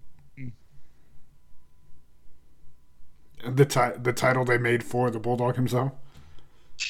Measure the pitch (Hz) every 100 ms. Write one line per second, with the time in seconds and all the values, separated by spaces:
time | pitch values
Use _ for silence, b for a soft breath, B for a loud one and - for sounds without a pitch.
0 | - - - - 127 - - - - -
1 | - - - - - - - - - -
2 | - - - - - - - - - -
3 | - - - - 120 127 143 131 120 -
4 | 123 120 131 127 123 120 120 120 - 123
5 | 123 113 117 120 123 127 123 120 135 -
6 | - b b b b b b -